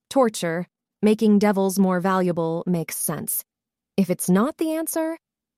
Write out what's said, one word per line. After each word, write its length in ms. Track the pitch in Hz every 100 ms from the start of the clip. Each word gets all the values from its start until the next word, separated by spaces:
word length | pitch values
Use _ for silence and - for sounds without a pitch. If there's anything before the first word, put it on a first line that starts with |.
| -
Torture, 560 | 269 233 214 170 165 180 _ _ _
making 380 | 214 220 220 208
devils 400 | 208 196 196 185
more 220 | 185 180
valuable, 640 | 185 190 180 170 165 165 -
makes 300 | 175 160 -
sense. 480 | - 151 - - - _ _ _ _ -
If 140 | 185
it's 180 | 180 -
not 300 | 180 262 -
the 140 | 320
answer, 440 | 320 320 330 320 330 _ _ _